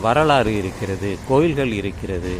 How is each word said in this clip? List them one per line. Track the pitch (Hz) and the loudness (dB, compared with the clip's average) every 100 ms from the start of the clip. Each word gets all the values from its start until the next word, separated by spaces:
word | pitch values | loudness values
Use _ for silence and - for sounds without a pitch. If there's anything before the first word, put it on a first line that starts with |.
வரலாறு | 107 131 156 139 110 107 | 2 2 4 4 4 0
இருக்கிறது, | 95 - 98 95 101 90 - | -2 -4 -6 -4 -4 -6 0
கோயில்கள் | 135 170 143 131 104 | 2 4 0 -2 -2
இருக்கிறது. | 98 85 98 90 90 | -4 -6 -6 -4 -4